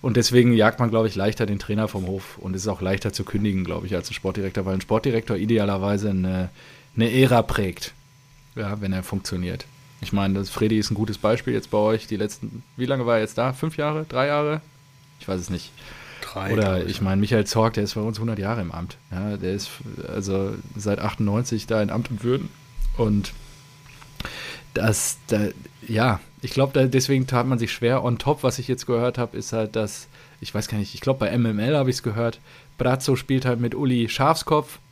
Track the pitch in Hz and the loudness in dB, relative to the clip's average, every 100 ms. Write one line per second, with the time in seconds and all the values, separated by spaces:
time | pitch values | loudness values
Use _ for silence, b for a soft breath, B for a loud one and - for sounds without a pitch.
0 | 127 117 113 123 120 113 107 - 117 113 | 2 2 6 6 8 8 6 4 2 4
1 | 110 92 101 101 104 101 - 107 107 101 | 2 2 0 0 -2 -2 -2 -2 -2 -2
2 | 92 95 - - 95 95 104 92 95 98 | -4 -6 -8 -12 -8 -4 -4 -2 0 0
3 | 104 - 95 104 104 95 87 82 92 90 | -2 -4 -4 0 0 0 -2 -4 -4 -4
4 | - - 95 98 98 101 95 95 - 110 | -4 -4 -4 -2 -4 -2 -2 -2 0 0
5 | 139 113 - 101 107 113 101 98 101 101 | 2 0 0 -2 2 2 2 0 0 0
6 | 104 95 92 92 92 B B B B - | 0 0 0 0 -4 B B B B 0
7 | 113 123 131 120 110 - 95 82 - - | 2 4 6 6 4 0 0 -4 -12 -14
8 | - - _ - - - 101 104 98 92 | -20 -20 _ -20 -16 -8 -6 -4 -2 -2
9 | 90 98 - 92 90 - - - - - | -2 -6 -4 -4 -4 -6 -10 -20 -20 -14
10 | - 101 98 98 98 - 107 110 101 101 | -2 0 2 0 -2 0 2 4 2 0
11 | 110 101 107 123 - 113 - 107 107 110 | -2 0 2 2 0 -2 0 2 4 2
12 | - 104 104 - 92 113 - - 127 135 | -2 -4 -4 -4 -12 -12 -16 -6 -2 0
13 | 120 117 107 - 123 131 160 156 147 156 | 2 2 2 0 -2 -2 -6 -2 -2 -4
14 | 156 127 139 147 151 156 - - - - | -4 -2 0 2 0 -2 -8 -20 -20 -20
15 | - - - 95 87 87 - - B B | -20 -16 -6 -6 -4 -6 -6 -18 B B
16 | B B - - 95 110 98 92 90 98 | B B -10 -6 -2 2 2 2 -2 -2
17 | 95 95 104 113 98 113 110 113 104 113 | 0 2 2 2 2 2 2 2 -2 -2
18 | 107 107 117 104 98 117 85 80 90 - | -4 -4 -4 -2 -4 -4 -4 -6 -10 -12
19 | - 92 104 101 90 101 - - 131 - | -10 -6 -4 -4 -4 -4 -6 -12 -14 -12
20 | - 104 98 98 98 - - - 101 101 | -8 -6 -2 -2 -2 -6 -10 -6 -2 0
21 | 104 - 104 104 123 113 - 110 104 - | -2 0 0 0 0 -4 0 0 0 -2
22 | 107 110 117 135 - - - - - - | -4 -4 -2 -2 -4 -14 -14 -2 -2 2
23 | 113 104 98 - - - - - - - | 2 2 0 -10 -18 -20 -20 -20 -20 -20
24 | - - B B B B - - 113 104 | -20 -14 B B B B -8 0 2 2
25 | - - - 107 104 - - - - 110 | -2 -6 0 0 0 -4 -20 -18 -2 2
26 | 123 95 - - 127 - 135 139 131 131 | 4 2 -4 -10 -4 0 2 4 4 4
27 | 127 135 131 123 123 123 113 - 120 131 | 4 2 2 2 2 2 0 0 2 2
28 | 117 117 139 151 135 131 127 127 - 117 | 0 0 0 2 0 -2 -4 -4 0 0
29 | 123 123 120 - - 113 107 110 104 - | 2 0 -4 -6 -4 -2 -2 -2 -2 -6
30 | - B B B - 107 - 107 101 - | -18 B B B -6 -4 -2 -4 -4 -4
31 | 135 135 104 120 117 104 117 147 127 127 | -2 0 2 2 2 2 2 2 2 0
32 | 123 107 117 - B B B - 127 131 | -4 -2 -2 -4 B B B -2 0 2
33 | 139 127 - 131 131 120 120 - 139 123 | 2 0 2 0 2 0 0 0 2 2
34 | 110 - 139 160 - 151 147 - - | 0 2 2 2 2 0 0 -16 -20